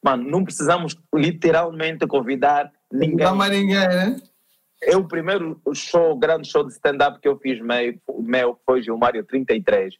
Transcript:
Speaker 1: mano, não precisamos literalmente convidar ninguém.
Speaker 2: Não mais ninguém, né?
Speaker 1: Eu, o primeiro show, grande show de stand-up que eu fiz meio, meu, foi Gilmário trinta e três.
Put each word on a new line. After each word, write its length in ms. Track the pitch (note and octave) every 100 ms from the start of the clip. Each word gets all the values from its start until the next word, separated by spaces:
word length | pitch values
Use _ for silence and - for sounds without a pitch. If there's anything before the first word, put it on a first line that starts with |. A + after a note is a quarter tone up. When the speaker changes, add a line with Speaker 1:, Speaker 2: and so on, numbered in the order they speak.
Speaker 1:
mano, 200 | C#3 C3 B2+
não 140 | E3+
precisamos 520 | F#3 - D3+ F3 E3 - _
literalmente 920 | D#3 D3+ E3 E3 D#3+ E3+ D#3+ D#3+ D#3+ D3+
convidar 640 | C#3 A#2+ C3+ C#3+ D3 C#3+ _ _
ninguém. 340 | C3 D#3 E3+ F3
Speaker 2:
Não 80 | G3
mais 140 | G3
ninguém, 260 | G3+ G3 G3 F#3
né? 280 | F3+ G3 C4 - _ _ _ _ _
Speaker 1:
Eu, 160 | - F#3
o 80 | F3
primeiro 500 | - D#3+ G3 E3 - -
show, 400 | C#3+ - E3+ E3 C#3+
grande 300 | D#3 D#3+ C#3
show 140 | D3+ C3+
de 60 |
stand-up 460 | A#2 D3 C#3 C#3+ -
que 80 | C#3+
eu 100 | C3+
fiz 220 | C3+ A#2+
meio, 380 | A#2 A#2+ A#2+ A#2 - -
meu, 400 | A#2 B2+ B2 A#2+ -
foi 160 | B2+
Gilmário 420 | A2+ A2+ A#2+ A2+
trinta 300 | G2+ C3+ C3
e 80 | A2+
três. 320 | F#2 G#2 F#2+ -